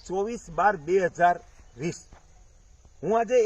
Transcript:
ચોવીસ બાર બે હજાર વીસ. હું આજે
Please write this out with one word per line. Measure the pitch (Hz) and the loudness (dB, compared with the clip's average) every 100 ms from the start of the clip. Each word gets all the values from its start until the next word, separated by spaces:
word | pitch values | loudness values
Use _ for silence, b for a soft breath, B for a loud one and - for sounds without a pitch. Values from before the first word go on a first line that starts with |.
| - | -8
ચોવીસ | 185 214 240 170 | -6 -4 -8 -8
બાર | 160 196 190 | 0 2 2
બે | 147 190 | 0 0
હજાર | 175 - 175 175 - - - 120 | 2 4 2 2 -6 -20 -20 -10
વીસ. | 160 - - - - - - - - - - - | -8 -8 -16 -20 -20 -20 -20 -20 -20 -20 -20 -10
હું | 165 226 | -2 -2
આજે | 214 247 | 0 0